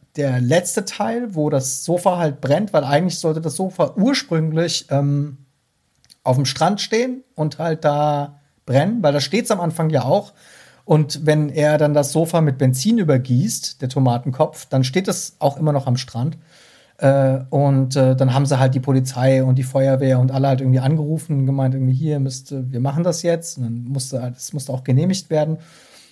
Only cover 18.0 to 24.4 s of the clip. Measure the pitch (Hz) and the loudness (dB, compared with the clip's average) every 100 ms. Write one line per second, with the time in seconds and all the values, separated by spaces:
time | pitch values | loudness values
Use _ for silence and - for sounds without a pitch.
18 | 131 131 131 127 139 131 131 131 135 131 | 2 4 2 2 2 2 2 2 2 0
19 | 131 123 131 131 131 127 127 135 135 131 | 0 0 2 4 4 2 0 0 2 2
20 | 135 127 127 135 139 131 131 131 131 156 | 2 4 2 2 2 2 2 2 2 0
21 | 147 156 160 143 135 135 131 135 131 131 | 0 -4 -2 -2 0 0 0 0 0 0
22 | 156 147 135 131 - 139 127 123 135 143 | 0 -2 -2 -6 -10 -8 -6 -4 -4 -2
23 | 175 165 170 165 165 - 117 117 120 139 | -2 -2 0 -2 -4 -8 -6 -6 -6 -6
24 | - 127 123 123 | -6 -6 -8 -10